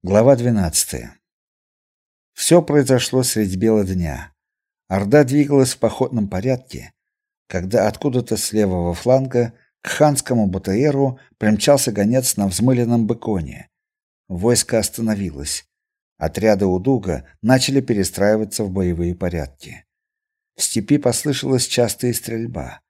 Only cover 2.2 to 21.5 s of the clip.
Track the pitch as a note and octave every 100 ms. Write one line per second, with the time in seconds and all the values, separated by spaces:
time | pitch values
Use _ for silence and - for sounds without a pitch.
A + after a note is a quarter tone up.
2.2 | _ - - F3 E3+ D3 C3 B2+ - C3
3.2 | B2 A2 G2+ F#2 A2 A2 F#2+ F#2 E2 C#2
4.2 | - _ _ _ _ _ _ F#2+ G2+ C#3+
5.2 | C3 C#3+ C#3+ C#3+ C3 - A2+ - B2+ A#2+
6.2 | G2+ F#2+ A#2+ B2 - C2 - _ _ _
7.2 | _ _ _ F#2 F#2 A#2 G#2+ - D3 B2
8.2 | A#2+ G#2+ - G#2+ G2+ F2+ E2+ E2+ A#2+ C3
9.2 | C3 B2 A#2 - _ _ - - D3+ C#3
10.2 | - A#2+ G#2 F#2+ G2 G2 D3 C#3 C3+ C3
11.2 | _ _ G#2+ G#2+ - C#3 B2+ G2+ G#2 C3
12.2 | C3 - G2+ F2+ B2 B2 A#2+ A#2+ A2 A2+
13.2 | - G2 D2 - - _ _ _ _ _
14.2 | _ F2 A2 A#2+ - A2+ G#2 - A2+ G#2
15.2 | F#2 C#2 D2 - _ _ _ _ _ _
16.2 | D#2+ - G#2+ G2 G2 F2+ G#2+ B2+ F#2+ C#2+
17.2 | - _ G#2+ C3 C3 C#3 C3 G#2 F#2+ -
18.2 | G2+ G#2+ G#2+ - G#2 F#2+ F2+ E2+ E2+ F2
19.2 | F#2 E2 C#2 _ - - _ _ _ _
20.2 | _ _ _ - - A2+ G#2 C#3+ B2 A#2
21.2 | D3+ C3 B2